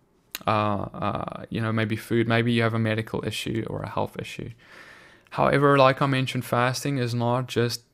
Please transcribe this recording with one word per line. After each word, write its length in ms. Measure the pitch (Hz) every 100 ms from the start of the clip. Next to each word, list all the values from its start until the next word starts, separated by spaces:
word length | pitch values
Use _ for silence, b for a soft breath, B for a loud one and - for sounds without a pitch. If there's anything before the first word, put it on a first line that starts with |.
| _ _ _ - -
uh, 60 |
uh, 960 | 107 104 98 - - 101 - - - -
you 120 | -
know, 100 | 113
maybe 240 | 110 110 110
food, 320 | - 117 117
maybe 240 | 117 117
you 100 | 117
have 120 | 113
a 60 | 113
medical 460 | 110 110 110 - -
issue 400 | 107 - 113 -
or 120 | 104
a 80 | 104
health 280 | - 101 -
issue. 300 | - - - - b b b b b b b
However, 460 | - 139 139 143 143
like 240 | 131 135
I 40 | 143
mentioned, 400 | 131 131 127 -
fasting 540 | 123 123 127 143 139
is 140 | 120
not 340 | 120 120 123 127
just 340 | 123 120 117 _